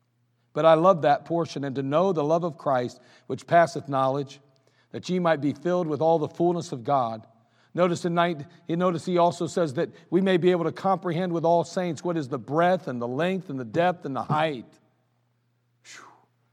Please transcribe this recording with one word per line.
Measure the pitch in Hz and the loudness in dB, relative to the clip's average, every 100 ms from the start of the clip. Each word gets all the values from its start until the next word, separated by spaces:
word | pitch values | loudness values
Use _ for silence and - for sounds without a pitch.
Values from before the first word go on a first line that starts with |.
| _ _ _ _ _ | _ _ _ _ _
But | 151 | 2
I | 160 | 6
love | 160 180 180 | 6 6 4
that | 147 143 | 4 2
portion, | - 170 160 147 | 0 -4 -4 -6
"And | 139 | -6
to | 131 | -4
know | 135 151 190 | 0 2 2
the | 160 | 0
love | 147 170 | 0 0
of | 175 - | -2 -6
Christ, | 147 127 123 - _ _ - | -2 0 -2 -8 _ _ -10
which | 127 - | -10 2
passeth | 170 165 151 135 | 4 4 0 -4
knowledge, | 135 135 139 135 - _ _ _ _ _ | 0 0 0 -6 -12 _ _ _ _ _
that | 120 - | -12 -4
ye | 180 | 0
might | 170 156 | 2 2
be | 143 | 0
filled | - 175 180 165 | -2 -2 -2 -2
with | 147 | 0
all | 160 165 | 2 2
the | 147 | 0
fullness | - 175 170 165 | -2 -2 -2 -6
of | 135 | -8
God." | 113 139 117 113 - _ _ _ _ | -2 -2 -2 -6 -14 _ _ _ _
Notice | 160 180 170 | -2 0 0
in | 180 | -2
nine, | 170 170 151 143 - - | 0 0 -2 -10 -16 -6
you | 170 | -2
notice | 180 165 | 0 -2
he | - 175 | -2 2
also | 170 - 170 | 2 0 -4
says | 196 165 | -2 -2
that | 127 160 - - | -2 -6 -6 -2
we | 175 | 0
may | 190 180 | 4 4
be | 180 | 4
able | 180 | 2
to | 160 | 0
comprehend | 156 190 180 175 160 185 | -2 -2 -2 -2 -4 -2
with | 165 | 0
all | 165 170 | 2 2
saints | 160 196 180 151 | 0 -4 -4 -4
what | 175 165 | -4 -4
is | 127 | -4
the | 135 | -8
breadth | 107 151 175 185 - | -4 2 2 2 -2
and | 123 | -8
the | 120 | -6
length | 131 175 190 175 | -4 -2 -4 -6
and | 135 | -10
the | |
depth | 120 151 180 175 147 | -6 0 0 0 -6
and | |
the | 131 | -6
height. | - 151 160 131 - _ _ _ _ _ _ _ _ _ _ _ | -2 0 -2 -4 -12 _ _ _ _ _ _ _ _ _ _ _
Whew. | - - - - _ _ _ | -20 -20 -20 -20 _ _ _